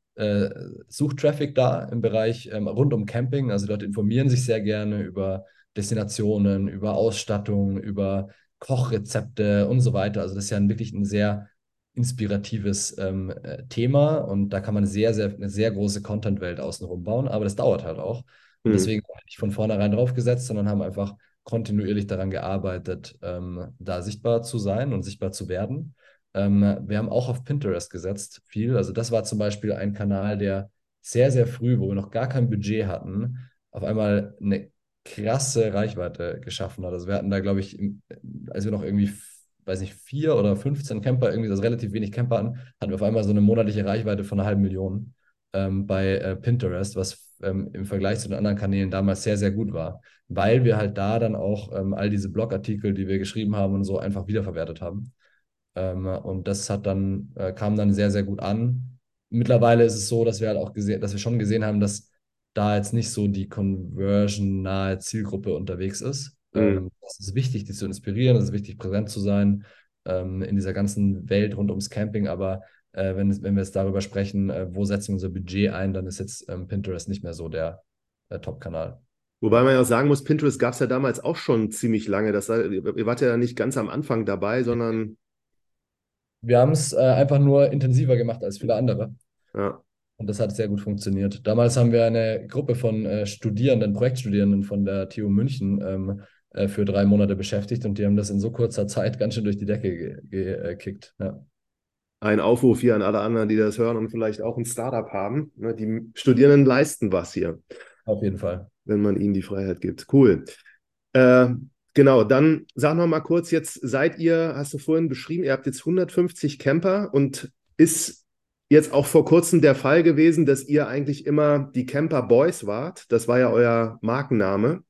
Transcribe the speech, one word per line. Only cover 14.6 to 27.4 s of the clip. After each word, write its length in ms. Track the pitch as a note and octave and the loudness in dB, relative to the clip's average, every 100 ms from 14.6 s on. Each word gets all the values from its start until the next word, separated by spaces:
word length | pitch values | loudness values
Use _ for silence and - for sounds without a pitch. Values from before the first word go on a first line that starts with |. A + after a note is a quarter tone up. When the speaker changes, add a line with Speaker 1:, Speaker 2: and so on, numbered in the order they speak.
Speaker 1:
kann 140 | G#2 | -2
man 120 | G#2 G2 | 0 0
sehr, 280 | G2 A2+ | 2 2
sehr, 200 | G#2+ G2+ | 2 -2
eine 140 | G2+ G2+ | -4 -6
sehr 240 | G2+ A2 | -2 -2
große 280 | G2 G2+ G2+ | 0 -2 -4
Content-Welt 600 | - G#2+ G#2+ G2 F2 E2+ | -4 -4 -2 -4 -4 -8
außenrum 420 | C2+ - F#2+ F2 | -8 -8 -10 -8
bauen, 240 | F2+ A#2 C3+ | -4 -2 -2
aber 160 | G#2+ | -2
das 140 | G2+ G2+ | -2 0
dauert 260 | C3+ F2 | 0 0
halt 160 | E2+ E2 | -4 -8
auch. 200 | F#2+ B2 - _ _ _ | -8 -8 -12 _ _ _
Und 80 | A2+ | 2
Speaker 2:
Mhm. 20 | |
Speaker 1:
deswegen 300 | G2+ F#2+ G#2+ | 2 2 -2
haben 160 | - - | -6 -16
wir 60 | |
nicht 140 | - - | -20 -8
von 120 | G#2+ | -6
vornherein 400 | G2+ A2 G#2 G#2 | -2 -2 0 2
drauf 240 | G#2 B2+ | 2 0
gesetzt, 320 | B2+ A#2 B2 - | 0 0 0 -2
sondern 220 | G#2+ G2+ | -2 -2
haben 120 | G2+ | -2
einfach 360 | E2+ G2 G2+ - _ _ | -4 -6 -8 -8 _ _
kontinuierlich 640 | - A2+ G#2+ G2+ G2 G#2 G2+ | -6 -6 -2 -2 0 -2 -2
daran 240 | F#2+ F#2+ | -4 -4
gearbeitet, 880 | F#2+ - G2 F#2+ F#2 - F2+ - - | -6 -4 -4 -4 -6 -8 -10 -12 -14
ähm, 500 | F2 F2+ F2+ F2+ F2+ - | -10 -10 -8 -10 -12 -12
da 220 | F#2+ F2+ | -8 -6
sichtbar 400 | F#2 - B2 A#2 | -6 -6 -2 -2
zu 160 | A#2+ A#2 | -2 -4
sein 340 | G2 G#2 C3+ | -2 -2 -2
und 100 | G2+ | -4
sichtbar 300 | F#2 - F#2+ | -6 -8 -8
zu 160 | - F2 | -8 -8
werden. 480 | F2+ G#2+ C#3 E3 - _ _ _ | -6 -6 -8 -10 -16 _ _ _
Ähm, 420 | F#2+ G2+ G2+ G2+ - F2+ | -2 2 4 4 0 -2
wir 120 | G#2 | -4
haben 100 | A2 | -2
auch 200 | A#2+ B2 | -2 -2
auf 140 | B2 | -4